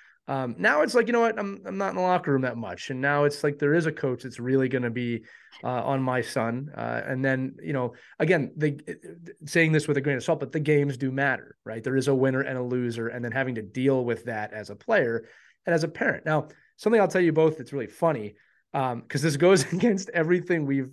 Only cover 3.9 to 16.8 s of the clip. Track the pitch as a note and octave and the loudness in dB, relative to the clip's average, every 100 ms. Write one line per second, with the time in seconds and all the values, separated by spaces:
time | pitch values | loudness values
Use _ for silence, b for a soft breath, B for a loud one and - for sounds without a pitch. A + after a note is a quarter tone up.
3.9 | D#3+ C#3 B2 C3 A2+ B2 C3+ B2+ B2 A#2+ | -2 -2 -4 -8 -8 0 2 2 0 -2
4.9 | A2+ A#2+ A#2 B B B B A#2+ B2+ A2+ | -2 -4 -4 B B B B -6 -4 0
5.9 | C3+ C3 B2+ - - A#2 A#2+ D3 A#2 A#2 | 0 0 0 -2 -2 -2 -2 -6 -6 -6
6.9 | A#2 - C3 C3+ C3 C3 - D#3+ C#3 B2 | -4 -4 -2 0 0 -2 -8 -6 -4 -4
7.9 | B B B D#3+ F3 C#3 - D3+ C#3 - | B B B 2 2 0 -2 -2 -2 -10
8.9 | C#3 E3+ E3+ E3+ - D3+ E3+ D#3+ D#3 D3+ | -14 -16 -18 -20 -18 -2 2 4 4 2
9.9 | C#3 C#3+ C3 A#2 D3+ C3 D#3+ D3 D3 C#3+ | 0 0 -2 -2 -2 -2 -2 2 2 2
10.9 | B2 C3+ C3 C#3 B2+ - - - A2+ B2+ | -2 -4 -2 -2 -2 -6 -18 -12 -8 -2
11.9 | C3 B2+ C3+ C3+ C3 C3 C3 B2 B2+ B2 | 0 2 4 4 2 -2 -4 -2 -2 -2
12.9 | A#2 A2+ B2 A#2+ C3 C3 A#2 G2+ B2+ C3 | -2 -6 -6 -6 -4 -2 -4 -8 -2 2
13.9 | C3+ A#2+ A2+ A#2 A2 G#2+ G#2+ G2+ G#2 - | 2 0 -4 -4 -8 -8 -10 -12 -10 0
14.9 | G#3+ B2 A2+ b b b b - E3+ D#3 | 2 2 -2 b b b b -2 0 0
15.9 | - - G2 - D#3 D3 b b b | -2 -2 -2 -2 -2 -2 b b b